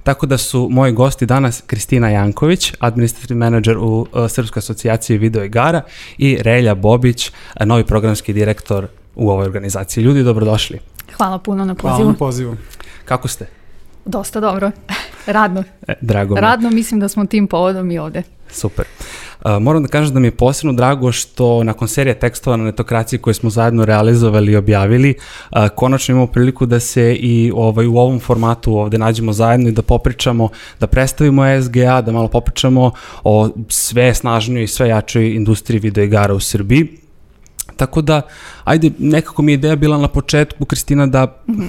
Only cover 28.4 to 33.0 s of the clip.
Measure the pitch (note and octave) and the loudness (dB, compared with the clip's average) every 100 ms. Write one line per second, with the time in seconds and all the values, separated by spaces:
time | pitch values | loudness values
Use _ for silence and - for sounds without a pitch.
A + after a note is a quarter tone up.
28.4 | A#2 A#2 A#2 G#2+ G#2 A2 A2+ A2+ A2+ G#2+ | 0 0 0 0 0 0 0 0 -2 0
29.4 | A2+ B2 A#2+ A2 - A#2+ C3+ A#2+ C3 A#2 | 2 2 2 0 2 2 0 -2 -2 0
30.4 | A2 - - - A2 C3 C3+ - D3 C#3 | 0 -4 -18 -6 0 2 0 2 2 4
31.4 | C3+ C3+ B2+ B2 B2 C3 A2+ A2+ A2+ A#2+ | 4 2 0 2 4 2 0 0 0 0
32.4 | - - C3 B2+ B2 - | -2 0 2 4 2 0